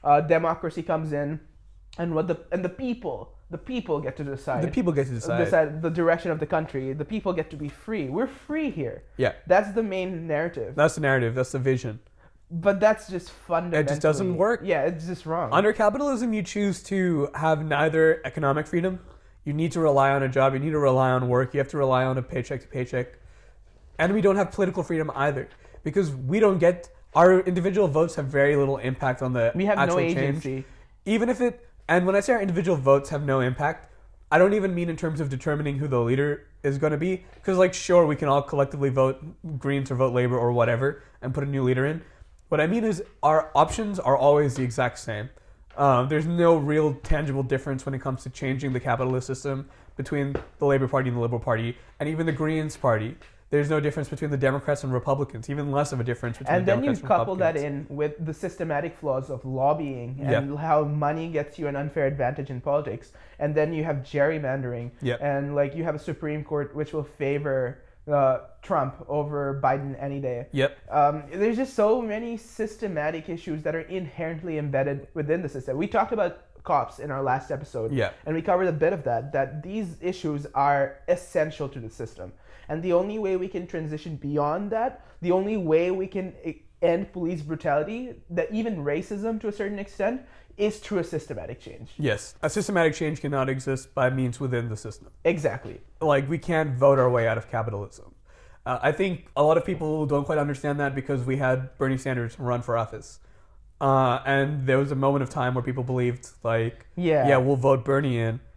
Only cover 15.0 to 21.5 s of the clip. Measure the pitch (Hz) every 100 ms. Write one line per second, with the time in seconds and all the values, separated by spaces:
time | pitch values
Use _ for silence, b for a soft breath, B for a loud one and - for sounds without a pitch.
15 | 165 175 156 165 135 143 208 220 156 202
16 | 285 254 240 214 175 202 202 180 - 196
17 | 185 160 139 - 160 151 156 143 156 160
18 | 160 165 - - 143 147 151 175 185 185
19 | - b b b - 147 160 170 156 139
20 | 135 139 135 131 135 135 151 151 139 131
21 | 131 127 123 123 127